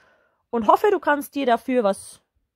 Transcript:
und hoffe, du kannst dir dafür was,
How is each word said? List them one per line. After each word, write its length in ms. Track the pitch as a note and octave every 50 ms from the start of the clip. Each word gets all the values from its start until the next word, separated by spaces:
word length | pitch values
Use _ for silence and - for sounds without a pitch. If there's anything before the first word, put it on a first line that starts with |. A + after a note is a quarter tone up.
| _ _ _ _ _ _ _ _ _ _ -
und 140 | A#3 G#3+ G#3
hoffe, 180 | D#4 F#4+ - G#4 G4+
du 80 | F4
kannst 340 | - D#4+ D4 C#4+ C#4 - -
dir 120 | C#4+ C4+
dafür 360 | B3 A#3 A#3 - - B3+ B3 G#3+
was, 380 | G3 G3 - - - - - _ _ _ _ _ _ _